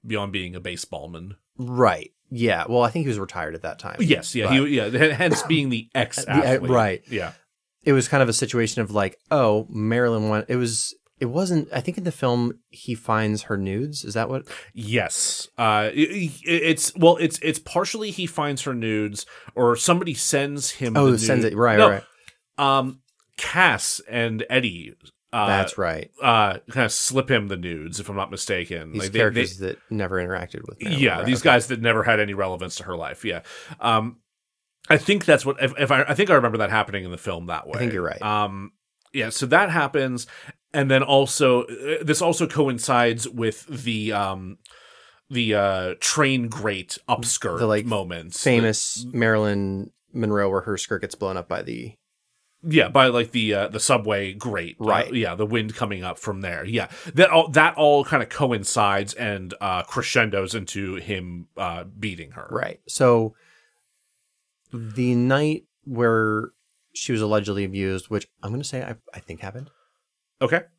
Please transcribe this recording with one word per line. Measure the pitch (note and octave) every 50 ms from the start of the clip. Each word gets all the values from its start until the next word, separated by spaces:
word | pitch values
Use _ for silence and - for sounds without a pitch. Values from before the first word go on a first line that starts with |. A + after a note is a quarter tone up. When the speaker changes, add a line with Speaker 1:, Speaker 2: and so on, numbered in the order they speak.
| -
Speaker 1:
beyond | A#2 A2 G#2 G2+ G2
being | F#2+ G2+ F#2 F2 F2+
a | F2+
baseballman. | E2 F2+ F2 E2+ - _ - E2 - E2 E2+ E2 F2 F#2+ G2+ _ _ _ _
Speaker 2:
Right. | - B2+ A#2+ B2+ B2 B2 G#2+ F2+ D#2 C2 - _ _ _ _
Yeah. | C3 A#2 A#2 A2+ G2 E2 D#2+
Well, | - A#2 B2
I | A#2+ A#2
think | A2+ E3+ D#3
he | C3+
was | A#2 G#2
retired | G2 F#2 - F2+ E2 D#2 D#2+
at | E2
that | - E2+ - -
time. | - G2+ - -
Speaker 1:
Yes. | A3 D3+ B2 - - - -
Yeah. | B2 G#2 F#2+
He, | C3+ C3+
Speaker 2:
But | C#3 D3
Speaker 1:
yeah. | C#3+ B2 G#2+
h-, | G#2 A#2+ B2 D3+ D#3 C#3+
hence | A#2 F3+ E3+ D3 - -
being | - E3 D#3 C#3+ C3+
the | B2 A2+ A2+ _
Speaker 2:
<laughs> | _
Speaker 1:
ex-athlete. | C3+ A#2 - - - - - G2+ - - B2+ C3 C3
Speaker 2:
The, | -
uh, | B2+ B2+
right. | A#2+ A2+ G2+ F#2 F2 _ -
Speaker 1:
Yeah. | A#2+ G2+ F2 E2 - _ _ _ _ _ _ _ _ _ _
Speaker 2:
It | D3+ C#3
was | C3 B2 -
kind | - C#3
of | C3
a | A#2 A2
situation | - - A2 - A#2+ A2+ G#2+ - -
of, | A2 F#2+
like, | G#2 G#2 G2 F#2+ - _ _ _
oh, | D#3+ D3 B2+ A2 G#2 G#2+ A2 -
Marilyn | - G#2+ G#2+ A2 A#2 A#2+ B2 A#2+ A#2 A2 G#2+ G#2+
went, | G#2+ G#2+ G#2+ -
it | A#2+
was | B2 B2 A#2 A2 G#2+ - - - _ _ _ _ _
it | C3+
wasn't, | A#2+ A#2+ D#3+ G3 F3+ F3 D#3+ C#3 - -
I | B2+
think | - - E3+
in | - F3+
the | F3
film, | D#3 - - B2+ A#2+ A#2+ A#2+ A#2+ A#2 _ _ _
he | - - - - A#2+
finds | A2+ - - A2 G#2+ A2 G#2+ G#2+ G#2 -
her | - A2
nudes. | G2+ G2 F#2+ F#2+ G#2+ C3 D3+ D3 C#3+ -
Is | - G#2
that | A2+ A#2 A#2+
what? | C3 C3 - - - - - - _
Speaker 1:
Yes. | A2 A2 G#2 A2+ A#2 F#2+ E2+ - - - - - - - - _
Uh, | - A#2 A2 G#2+ G#2+ G#2+ A2
it, | - D3 D3+ D#3
it, | F#3 G3+ F3+ D#3 C3 - -
it's, | E3 E3+ E3+ D3 E3 D#3+ D#3 - - -
well, | - E3 E3+ F3
it's, | - E3+ D#3 - -
it's | - D#3+ D#3
partially | - _ - - F3 G3 F#3 - A3+ A3 G#3
he | F3+ - F3+
finds | E3 - - D3+ D3 C#3+ B2+ -
her | C#3+ C3
nudes, | A#2+ A2+ A2 A2 G#2+ G#2+ G#2+ G#2 G2+ - - - - - - _
or | A#2+ B2+ A#2+ A#2+
somebody | A#2 - - E3+ F3+ F3+ E3+ D3
sends | - - - - C#3 C#3 C#3+ C#3+ C#3+ C3+ -
him | - - C3+ A#2+ A2
Speaker 2:
Oh, | C#3+ C#3+ C3
Speaker 1:
the | B2
Speaker 2:
sends | A2 A2 A2 C3+ B2 A2+
Speaker 1:
nude-, | A2 G2+
Speaker 2:
it, |
right, | G#2 A#2 A#2+ A2 G#2
Speaker 1:
no. | A2 G2+
Speaker 2:
right. | G2 G2 - _ _ _ _ - _ _ _ _ _ -
Speaker 1:
Um, | C#3+ C#3 C3+ C3+ C3 C3 C3 _ _ _ _ _ _ _ _
Cass | - - - - E3+ F#3 E3+ A#2+ G2 - - - - -
and | - A2 A#2+ A#2 A#2 A2 A2 A#2 -
Eddie, | B2 C3 B2 A2 F2+ E2+ E2 - - _ _ - _ _ _ _ -
uh, | A#2 G#2
Speaker 2:
That's | G2 G2 G2 F#2+ F#2 -
right. | - F#2+ E2+ D#2+ D#2+ - - _ -
Speaker 1:
uh, | - B2+ A2+ A2 G#2+ G2+ F#2+ - _ -
kinda | A#2+ C3 B2 G#2+
slip | - - - - B2+ C3 C3 C3+
him | C3 A#2 G#2
the | G2+ G2
nudes, | F2+ F2 F2+ E2+ D#2 D2+ E2+ F2 G2
if | G2 -
I'm | G2+
not | G2 G2 -
mistaken. | F#2+ F#2 - - G2+ F2+ F2 - F#2+ E2 D#2+ D#2+
Speaker 2:
These | D#2 G#2+ F#2
Speaker 1:
Like, | F#2+
they, | G2 A#2
Speaker 2:
characters | A#2 G#2 G2 A#2 - F#2 F#2
Speaker 1:
they, | F#2 G2
Speaker 2:
that | F#2 - - _ _
never | A2+ G#2+ G2 F2+ F#2+
interacted | F#2 F2+ F2+ F#2+ F2+ F2 - - - -
with | - - _
Naomi, | - G#3 E3+ C#3 C#3
Speaker 1:
yeah, | A2+ F#2
Speaker 2:
right, | E2+ F#2
Speaker 1:
these | B2 B2+ A2+
Speaker 2:
okay. | - -
Speaker 1:
guys | B2+ B2 -
that | - B2+ A2+
never | A2+ A#2 A2+ A2 A2
had | A#2+ A2+ G#2+
any | G#2+ G2+ G2+
relevance | G2 G2 F#2+ F#2 F2 F#2 F2 -
to | - F2
her | F#2 F2+
life, | E2+ D#2 C#2 C2+ - -
yeah. | G#2+ F2 E2 - - - - - - - _
Um, | - A#2 A2+ A2 G#2+ A#2+ A#2+ _ _ _ _ _ _ _ _ _ _ _ _ _ _ -
I | D#3
think | C#3 - - G3+ G3+ -
that's | - D3+ C3+ -
what, | C3+ C#3 -
if, | C3+ B2+ C3 -
if | C#3+ B2+
I, | C#3+ C3 -
I | - D3
think | D3 G#3 G3
I | F3
remember | C#3+ B2 A#2 G#2+ A2
that | G#2+ F#2+
happening | A2 A2 G#2 - G2+ G2 F#2
in | F2+
the | F2
film | E2+ - G#2+ F2+ E2+ F2
that | F2 E2+ D#2 -
way. | D2+ D2+
Speaker 2:
I | -
think | B2+ A#2+ A2
you're | F#2 F2
right. | D#2+ - -
Speaker 1:
Um, | - G#2+ G#2+ G#2+ G#2 G2+ G2 G2 G2 G2+ _ _ _ _ _ _ _ _ -
yeah, | C#3 A2+ A2+
so | A2 - C#3
that | B2+ C#3+ E3+ G3+ F#3
happens, | D#3+ E3+ D3 - - D3 C3+ C3 B2+ B2 - - - - - - - _ _ _ -
and | D3 C#3+ C3
then | C3+ C3 C3+
also, | - C#3 C3+ C#3 C3 - - D3+ C3 B2 A#2+ B2
uh, | - A#2+ - - C#3+ E3 - -
this | C#3+ D3+ -
also | F3+ E3+ E3 - F3
coincides | - - D3+ D3+ C3+ B2+ A#2 - - C3 A#2+ A#2+ A#2+ A2+ A#2 A2+
with | B2+ - A#2+ A#2 A2 G#2+ - -
the, | E3 D3+ - C3 A#2+ A2+ A2 G#2+ G#2+ G#2+
um, | G2+ G2+ F#2+ F#2+ F#2+ F#2 F#2 G2 _ _ - - - - - - - - _ _ _ _ _
the, | C#3 A#2+ A#2 A2 G#2
uh, | G#2 G2+ G2 F#2+ F#2+ F#2 F2+ - -
train | - - - D3+ D3 C3+ C3+ B2+ A#2+ A#2
grate | G#2+ - G#2 A2 G2+ F#2+ F2+ _ - - _ -
upskirt | A#2+ A#2+ A#2+ A#2 - - - A2 E2+ E2+
Speaker 2:
The, | A#2+
like, | A2 G#2+ G#2 G#2+
Speaker 1:
moments. | A#2+ A2+ G2+ F#2+ F2 F2 E2 D#2+ F2+ - - -
Speaker 2:
famous | C#3 B2 A#2 A2+ A2 G#2+ - - - - G#2+ A#2+ B2
Speaker 1:
The | -
Speaker 2:
Marilyn | B2 A2+ A2+ A2 G#2+ G#2+ G#2 G2+ G2+ G2 G2 G2 F#2+ G2 - _ _ _ _ -
Monroe, | A#2+ A2+ G#2+ G#2 G2+ G2+ G2
where | F#2+ F#2+
her | F#2 A#2 G2+
skirt | F2+ - - A2+ F#2
gets | - F#2+ -
blown | - G#2 F#2+ F#2+
up | F2+ E2+
by | _ F2+ -
the | G1+ - A#1 A#1 A#1+ A#2 A2 _ _ _ _ _ _ _ _ _ _ _ _ _ -
Speaker 1:
Yeah, | E3 D3+ D#3 G2+ F2
by, | - C#3 C3
like, | C3 A#2+ A#2+ A#2 A2+
the, | - A#2+ A2 G#2+ G#2
uh, | G2 G2+ -
the | G2+ G#2+
subway | - - C3+ A#2+ G#2 G#2+ G#2 G2+ G2+ F#2+ G2
grate. | G#2+ - B2 G#2 F#2+ E2+ E2 - _
Uh, | G#2
Speaker 2:
Right. | G#2+ G2+ E2 - - A#2+
Speaker 1:
yeah, | B2 G#2+ F2 E2+
the | F#2 G#2+
wind | G#2 A2+ A#2 G#2+ A2 A2
coming | - B2 G#2 G2+ F#2 F2+
up | F2+ E2 -
from | - A2 G2+ F#2+
there. | G2 F#2 E2+ D2 D2
Yeah, | G2 A2+ A#2 F#2+ - - - - F3 -
that | C3 F3+ F3+
all, | D#3+ E3 D#3+ D#3+
that | C3+ D3+ D#3 E3+ E3
all | - D#3 D3 D3 C#3+ C3+
kinda | - D#3 C#3 A2+
coincides | - - - D3+ C3 B2 G#2 G2 - - A#2+ G#2+ G2+ G2 G2 G2+ G2+ -
and, | - A#2+ G#2+ G2+ G2 F#2 F2+ - -
uh, | G2+ G2 F#2 F2+ F2
crescendos | - - B2+ A#2+ - - B2+ A2+ G#2+ G2 G2 F#2+ F#2 -
into | A2+ F#2+ - - G2 G2 F#2+ F#2
him, | F#2 - A2 G#2 F#2 F2+ F2+ F2 F2 E2 _ _
uh, | - F#2+ F2+ E2+ F2 F2+
beating | F#2+ - G2+ A2 G#2+ F#2 E2+ E2+ C#2
her. | - - - -
Speaker 2:
Right. | - A#2 - - - - _
So | - - - C3 B2+ A#2+ A#2 A2+ A2 - _ _ _ _ _ _ _ _ _ _ _ _ _ _ _ _ _ _ _ _ _ _ _ _ _ _ _ -
the | A#2+ A2+ A2 G#2 B2+ B2 B2 B2
night | A#2+ B2 B2+ C3+ C#3 D3+ D#3 D#3 - _ _ _ _ _
where | C#3 C3 A2+ A#2+ A#2 A2+ A2+ A2 G#2+ G#2+ G#2+ A2 - _ _ _ _ _ _ _ _ _
she | - - -
was | B2+ A2
allegedly | G#2+ G#2 G#2+ G#2+ G2+ G#2 G2+ G2+ G2+
abused, | F#2 G2 G2 G2 F#2+ F#2+ F#2 - -
which | G#2+ G2+ - _ _ _ -
I'm | G2+
gonna | A2 C3 C#3+
say | - - B2+ B2
I, | - A#2 - _ - -
I | G2
think | - - E2 E2
happened. | - F#2+ G2 B2 C#3 - _ _ _ _ _ _ _ _ _ _ _ _ _ _
Speaker 1:
Okay. | C3 A#2 D3+ C3+ - _ _